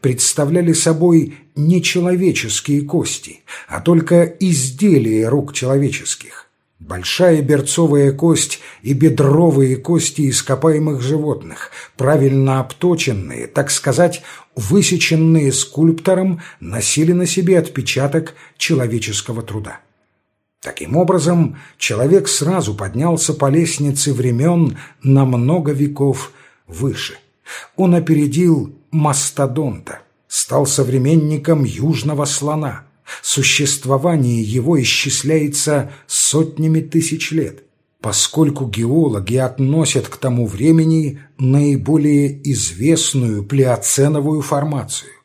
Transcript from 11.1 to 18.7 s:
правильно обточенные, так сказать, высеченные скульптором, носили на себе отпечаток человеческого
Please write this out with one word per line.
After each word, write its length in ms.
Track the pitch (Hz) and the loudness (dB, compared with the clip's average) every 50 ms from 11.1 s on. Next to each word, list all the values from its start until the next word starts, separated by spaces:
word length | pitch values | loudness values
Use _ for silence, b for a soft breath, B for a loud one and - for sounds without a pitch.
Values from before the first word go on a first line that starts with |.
| 151 151 151 151 123 - - - - - - - B B B B B | -2 -2 -2 -2 -4 -4 -8 -16 -16 -16 -18 -18 B B B B B
правильно 640 | - 123 131 151 143 135 135 135 135 135 135 131 131 | -2 0 2 4 4 4 4 4 4 2 2 2 0
обточенные, 880 | 127 127 - _ - 180 175 165 - 139 117 98 92 - - 60 60 | -2 -4 -6 _ 0 0 0 0 0 -2 -2 -4 -6 -8 -10 -12 -12
так 240 | - - 147 135 139 | -4 -2 -2 -2 0
сказать, 520 | - - - 143 127 131 175 170 170 - B B B B B B _ | -2 -4 -2 -2 2 2 2 2 2 -4 B B B B B B _
высеченные 960 | - 107 95 165 202 - - 185 170 170 - 165 156 160 160 160 160 147 135 131 | -10 -4 2 2 2 4 2 0 0 0 0 2 2 4 4 4 4 4 2 0
скульптором, 880 | 143 - - - 143 156 165 165 165 - 190 190 185 190 190 180 165 B B B B | -2 -4 -6 -2 2 2 2 2 2 0 0 0 0 0 -2 -2 -4 B B B B
носили 520 | - 85 98 113 101 - - 147 160 165 180 | -14 -10 -6 -4 -4 -2 0 0 2 2 2
на 140 | 180 180 | 2 0
себе 320 | 170 - 190 180 170 190 175 | 0 0 0 2 4 2 2
отпечаток 760 | 160 165 - 139 123 - - 131 135 139 139 165 160 - - B B B B B | 2 0 -6 -8 -6 -4 -2 -2 -2 0 -2 -2 -4 -4 -14 B B B B B
человеческого 840 | - - | -2 -2